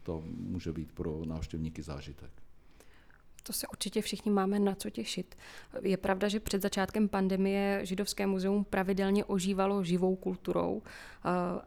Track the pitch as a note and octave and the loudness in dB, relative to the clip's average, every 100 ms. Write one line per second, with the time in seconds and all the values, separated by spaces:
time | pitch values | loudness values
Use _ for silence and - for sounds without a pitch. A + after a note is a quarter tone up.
0 | - E2 E2 E2 F#2 F#2 E2+ D#2+ D2+ - | -6 -6 -6 -8 -4 -4 -4 -4 -6 -6
1 | E2 D#2 D#2+ D#2+ - D#2+ D#2 D#2 D2+ C#2+ | -4 -4 -4 -4 -4 -4 -4 -6 -8 -8
2 | C#2+ D2 - - - - - - - - | -10 -12 -14 -14 -16 -18 -20 -20 -20 -20
3 | - - - - - - - - G3+ A3 | -20 -20 -20 -16 -8 -6 -6 -6 -4 -2
4 | G#3+ G3+ G#3+ G3+ F#3+ G3+ G3+ F#3+ - A3+ | -2 -2 2 4 4 4 4 2 -4 -6
5 | G#3+ - F3+ - - - - - - F#3 | -6 -4 -8 -10 -18 -18 -12 -4 0 2
6 | F#3+ F#3+ G3+ G#3+ - G3+ G3 - F#3+ G#3+ | 2 2 2 0 0 0 0 0 0 4
7 | G#3 G3 F#3+ F#3+ G3 G3 G3 G3 G3 F#3+ | 2 4 2 4 4 4 2 2 0 -2
8 | G3 - G3 F#3+ F#3+ G3+ G3 G3 F#3+ F#3+ | -2 0 0 2 2 2 2 0 2 2
9 | G3 G3+ - G3 F#3 F#3+ G3 G3+ F3 F3 | 4 4 2 0 2 4 4 2 2 4
10 | F#3 F#3 F#3 F#3 - F3 F3 G#3 - - | 4 2 -2 -4 0 0 2 -2 -6 -16
11 | - - - F3+ F3+ F3+ | -16 -6 0 2 0 -2